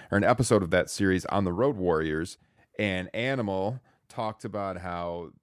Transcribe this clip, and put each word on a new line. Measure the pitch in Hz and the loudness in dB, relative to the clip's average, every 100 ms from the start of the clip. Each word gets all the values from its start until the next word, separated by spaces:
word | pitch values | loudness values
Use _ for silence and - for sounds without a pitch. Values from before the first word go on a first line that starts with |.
| - | -2
or | 101 | 2
an | |
episode | 98 123 123 107 | 4 4 4 4
of | 87 | 4
that | 90 - | 2 2
series | - 98 92 - | 2 2 2 2
on | 101 | 0
the | 95 | 0
Road | 87 135 107 | 2 0 2
Warriors, | 90 78 80 78 82 - _ _ _ - | 2 2 0 -2 -4 -8 _ _ _ -4
and | 104 92 92 | -2 -2 -4
Animal | 113 127 135 104 95 98 127 - _ _ | -4 -2 -2 -2 -2 -2 -6 -12 _ _
talked | - 113 107 | -8 -6 -6
about | 113 104 98 90 | -8 -6 -6 -6
how | 90 87 87 85 80 - | -6 -6 -6 -8 -10 -16